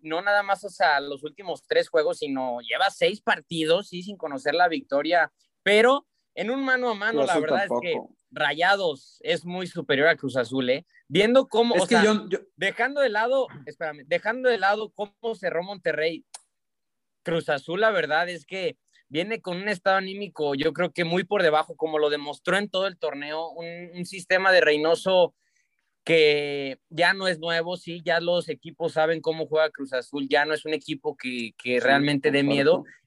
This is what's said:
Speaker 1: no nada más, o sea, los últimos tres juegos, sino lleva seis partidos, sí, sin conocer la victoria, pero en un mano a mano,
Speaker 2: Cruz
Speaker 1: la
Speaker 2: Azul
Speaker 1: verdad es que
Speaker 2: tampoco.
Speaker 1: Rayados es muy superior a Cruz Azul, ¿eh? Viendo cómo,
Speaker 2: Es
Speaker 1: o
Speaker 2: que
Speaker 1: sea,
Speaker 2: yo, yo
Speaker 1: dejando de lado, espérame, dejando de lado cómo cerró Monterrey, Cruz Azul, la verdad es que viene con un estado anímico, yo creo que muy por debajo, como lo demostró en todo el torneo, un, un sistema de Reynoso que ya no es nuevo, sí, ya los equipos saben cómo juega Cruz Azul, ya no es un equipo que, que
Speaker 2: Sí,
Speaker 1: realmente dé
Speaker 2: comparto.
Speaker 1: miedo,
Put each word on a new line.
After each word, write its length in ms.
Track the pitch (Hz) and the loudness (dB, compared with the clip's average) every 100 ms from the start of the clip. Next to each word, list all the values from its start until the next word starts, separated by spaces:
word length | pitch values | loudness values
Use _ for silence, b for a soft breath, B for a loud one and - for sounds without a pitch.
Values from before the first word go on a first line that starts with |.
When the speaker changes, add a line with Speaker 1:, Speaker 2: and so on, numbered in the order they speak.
Speaker 1:
no 180 | 156 160 | -8 -4
nada 220 | 202 202 | 0 2
más, 220 | 196 196 | 2 -2
o 40 | 196 | -4
sea, 320 | - 175 143 | 0 2 2
los 220 | 143 143 | -2 -8
últimos 400 | 151 170 190 147 - | -12 -12 -10 -10 -2
tres 220 | 160 165 | 0 2
juegos, 300 | 165 156 165 | 0 0 -2
sino 400 | 147 135 131 120 | -4 -4 -4 -6
lleva 300 | 117 123 190 | -6 -2 -2
seis 300 | - 170 214 | 0 -2 0
partidos, 680 | - 175 - 165 156 175 208 | -2 -2 -4 -2 2 2 0
sí, 140 | 180 | -12
sin 140 | 180 196 | -12 -10
conocer 380 | 156 139 151 | -8 -6 -2
la 140 | 165 180 | 2 2
victoria, 640 | 151 - 139 151 170 151 _ _ _ | 0 -2 -2 2 2 0 _ _ _
pero 440 | 196 208 233 277 - _ _ | 2 6 6 4 -2 _ _
en 160 | - 214 | -8 -6
un 140 | 269 | -4
mano 260 | 262 254 247 | 0 0 0
a 40 | |
mano, 260 | 202 214 226 | -2 -2 0
Speaker 2:
Cruz 60 | 131 | 2
Speaker 1:
la 40 | |
Speaker 2:
Azul 80 | 165 | 2
Speaker 1:
verdad 220 | 151 143 | 0 0
es 80 | 196 - | 0 -4
que 120 | 175 | -4
Speaker 2:
tampoco. 240 | 151 - _ _ | -6 -8 _ _
Speaker 1:
Rayados 880 | 151 147 151 175 202 180 135 - _ | -4 -2 2 2 2 0 -4 -12 _
es 260 | - 170 175 | -4 -4 -4
muy 220 | 180 175 | -8 -6
superior 400 | 175 - 135 160 | -6 0 4 4
a 80 | 156 | 2
Cruz 200 | 139 131 | -2 -2
Azul, 320 | 117 131 123 | -2 -2 0
¿eh? 160 | 139 b b - | -2 b b -2
Viendo 400 | 151 214 254 - | 2 4 4 4
cómo, 300 | 214 233 180 | 2 2 2
Speaker 2:
Es 60 | |
Speaker 1:
o 40 | 185 | 4
Speaker 2:
que 80 | |
Speaker 1:
sea, 100 | 233 | 4
Speaker 2:
yo, 240 | 214 214 208 | 4 2 -2
yo 120 | - - - | -8 -8 -6
Speaker 1:
dejando 440 | 190 190 247 285 | -4 -2 -2 0
de 80 | 262 | 0
lado, 380 | 208 233 269 254 147 | 0 0 0 -2 -8
espérame, 380 | 143 - 160 147 131 | -18 -10 -10 -10 -4
dejando 420 | 170 208 247 254 | -4 -2 -2 0
de 100 | 226 | 2
lado 320 | 196 214 214 | 2 0 -4
cómo 440 | - 208 _ 226 196 | -8 -10 _ -8 -6
cerró 260 | 180 156 | -4 -4
Monterrey, 600 | 185 202 170 151 160 156 - - _ _ _ _ _ _ _ _ | -6 -6 -4 -2 -2 -4 -12 -20 _ _ _ _ _ _ _ _
Cruz 260 | - 165 151 | -6 -4 -2
Azul, 320 | 143 - 180 | -4 -4 0
la 100 | 220 | 2
verdad 360 | 190 151 151 175 | 2 0 0 -2
es 160 | 170 | -6
que 320 | 139 190 170 - b b _ | -12 -6 -6 -8 b b _
viene 320 | 143 196 226 | -6 -4 -6
con 180 | 185 175 | -6 -6
un 100 | 202 | -4
estado 280 | 185 196 190 | -2 0 0
anímico, 580 | 190 196 202 - 147 139 | 0 -8 -10 -4 -2 0
yo 160 | 156 | -2
creo 180 | 151 175 | 0 -2
que 140 | 170 | -2
muy 180 | 165 175 | -2 -2
por 220 | 180 202 | 0 2
debajo, 320 | 170 151 156 160 | 4 4 0 -4
como 240 | 160 151 | -2 0
lo 100 | 147 | 0
demostró 460 | 147 147 139 - 185 | 0 -6 -8 -2 0
en 120 | 208 | 0
todo 200 | 185 196 | -4 -4
el 100 | 180 | -4
torneo, 520 | 156 139 147 156 165 | -6 -6 -8 -8 -8
un, 160 | 170 170 170 175 | -10 -12 -12 -14
un 100 | 175 | -12
sistema 460 | 175 190 - 185 190 | -10 -10 0 2 6
de 100 | 180 | 6
Reynoso 760 | 151 151 156 165 190 185 170 _ _ _ _ _ _ _ | 6 4 2 2 2 4 2 _ _ _ _ _ _ _
que 800 | - 165 151 147 143 143 139 131 _ | 2 4 6 4 -2 -6 -8 -10 _
ya 240 | 160 170 | 0 2
no 140 | 190 185 | 2 -2
es 100 | 160 | -2
nuevo, 380 | 165 165 170 180 | -2 -2 -2 -8
sí, 260 | - 170 | -10 -6
ya 160 | 165 170 | -2 0
los 280 | 170 175 160 | 0 -2 -2
equipos 460 | 135 165 156 165 | -10 -14 -8 -4
saben 260 | 160 156 160 | 0 0 0
cómo 240 | 160 160 151 | -4 -4 -2
juega 240 | 156 156 | 0 0
Cruz 220 | - 135 | -2 -6
Azul, 340 | 131 - 143 135 | -6 -6 -8 0
ya 160 | 143 | 2
no 80 | 147 | 2
es 140 | 151 156 | -2 -4
un 80 | |
equipo 420 | 151 - 139 151 - | -6 -6 -8 -8 -8
que, 360 | 127 123 117 - | -8 -8 -10 -8
que 180 | 123 | -2
Speaker 2:
Sí, 60 | 123 | 2
Speaker 1:
realmente 500 | 123 143 143 143 147 | 4 4 2 0 2
dé 100 | 139 | 2
Speaker 2:
comparto. 140 | 143 | 2
Speaker 1:
miedo, 300 | 143 139 175 B B | 2 4 2 B B